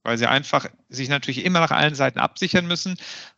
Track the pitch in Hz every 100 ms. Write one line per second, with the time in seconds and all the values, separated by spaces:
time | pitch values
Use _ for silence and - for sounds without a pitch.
0 | 117 117 117 135 143 139 - - _ 131
1 | 127 139 - 127 185 175 165 - 151 139
2 | 135 - - - 190 180 175 175 185 180
3 | - - -